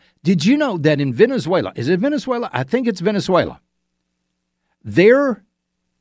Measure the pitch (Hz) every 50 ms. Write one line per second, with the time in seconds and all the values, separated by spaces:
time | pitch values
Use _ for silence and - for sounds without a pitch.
0 | _ _ _ _ - 180 196 160 139 208 277 294 302 262 196 170 139 156 151 139
1 | 143 135 117 131 214 247 269 220 127 156 185 165 107 95 - - 117 139 185 175
2 | 208 285 302 269 - 262 247 233 - - - 123 131 - 226 254 262 233 202 -
3 | 170 208 208 196 - - 185 165 110 76 - - _ _ _ _ _ _ _ _
4 | _ _ _ _ _ _ _ _ _ _ _ _ _ _ _ _ _ 110 101 156
5 | 185 220 254 277 285 269 220 - _ _ _ _ _ _ _ _ _ _ _ _